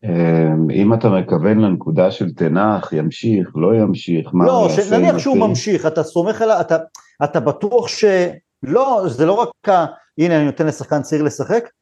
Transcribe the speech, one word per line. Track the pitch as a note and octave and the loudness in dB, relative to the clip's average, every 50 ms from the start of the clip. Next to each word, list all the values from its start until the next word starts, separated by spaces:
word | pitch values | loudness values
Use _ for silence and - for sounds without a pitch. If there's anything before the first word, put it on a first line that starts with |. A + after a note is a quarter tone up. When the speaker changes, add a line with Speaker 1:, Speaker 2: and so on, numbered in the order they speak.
| - | -4
Speaker 1:
אמ, | - F2 E2+ E2+ E2 E2 E2 D#2+ D#2 D#2 D#2+ D#2+ D#2 | -4 -2 0 2 2 2 2 2 2 2 0 0 0
אם | - - G2+ G#2 A#2 | 0 2 2 2 2
אתה | A2+ A#2+ A#2 | 2 2 2
מכוון | G2 F#2 F2+ - F#2 E2+ D2+ G2+ G#2+ G#2+ | 0 0 0 0 -2 0 0 2 2 2
לנקודה | A2 G#2 F#2 E2+ - - D#2+ D#2+ F2+ F#2+ | 2 2 0 -2 -4 -4 0 2 2 0
של | F#2+ - G#2 F2+ D2 | 0 -2 -6 -6 -4
תנח, | - F2 D#2+ D2 F#2 G2+ G#2+ G#2+ F#2+ - - - | -2 -2 0 0 0 2 0 0 -2 -4 -4 -4
ימשיך, | D#2 D2+ D#2+ D#2 - - A#2 A2+ G2+ F2+ E2+ - | -4 -4 -4 -6 -4 -2 0 0 0 -2 -4 -4
לא | D#2 D#2+ F#2 A2 | -2 0 2 2
ימשיך, | A2+ G#2+ F#2+ F2+ E2+ - - F2 D#2+ D#2 - - | 2 2 0 0 -4 -4 -4 -2 -2 -2 -2 0
מה | F2+ - | 2 2
Speaker 2:
לא, | B4+ | 2
Speaker 1:
הוא | C5 A#3+ G#3+ F3 | 2 2 2 2
יעשה | D#3 E3 | 2 0
Speaker 2:
שנניח | G3+ F#3+ G#3+ A#3+ C#4 E4+ D4 | 0 0 2 2 2 2 2
Speaker 1:
עם | F3 | 0
Speaker 2:
שהוא | - C#4 C4 | 0 0 0
Speaker 1:
הטים? | A#3 A3 G#3+ | 2 2 2
Speaker 2:
ממשיך, | F#3+ - - A3 G3+ E3 - | 0 -2 -2 -2 -2 0 0
אתה | D#3+ D#3 E3 D3+ | -2 -2 -2 -4
סומך | D#3 - F3 E3+ G3 G#3+ G#3+ | -2 -2 -2 -2 -2 -2 -2
עליו, | A3+ A3 A3 F3+ | 0 0 2 0
אתה, | E3+ D#3+ E3 E3 D#3+ - _ - _ _ _ _ C#3+ | 0 0 -2 -2 -2 -6 _ -20 _ _ _ _ -4
אתה | D3 - E3+ | -2 -2 0
בטוח | D3 D3 D3 - - G#3 G#3+ B3 A3 - | 0 0 -2 -2 -4 0 0 0 0 0
ש-, | - - - G#3 F#3+ F#3 F3+ F3 - - _ _ _ _ - | -4 0 2 2 4 4 0 0 -4 -10 _ _ _ _ -8
לא, | B2 D3+ A3+ C4 C4+ B3+ G#3+ F#3+ F3+ | -2 0 0 2 2 0 0 0 -2
זה | A#2+ A#2+ D#3 | 0 0 2
לא | D#3+ G3 | 2 2
רק | G#3+ A#3+ A#3 - _ _ - | 0 0 -2 -4 _ _ 2
ה-, | G3 F3+ E3 C3+ - - _ _ _ - | 2 2 2 0 -6 -14 _ _ _ -2
"הנה, | D#3 F3 E3+ D#3 | 0 2 2 2
אני | D3 | 2
נותן | C#3+ C3 - D#3+ D#3 | 0 -2 -2 -2 -4
לשחקן | D3 - C#3+ - D#3 D3 | -2 -6 -6 -4 -4 -4
צעיר | C3+ - - D3+ D3+ | -2 -2 -2 0 0
לשחק" | D3 D3 - C3+ G#2 F#3 A#3 A#3 - _ _ | -2 -2 -4 -6 -2 -2 -2 -2 -4 _ _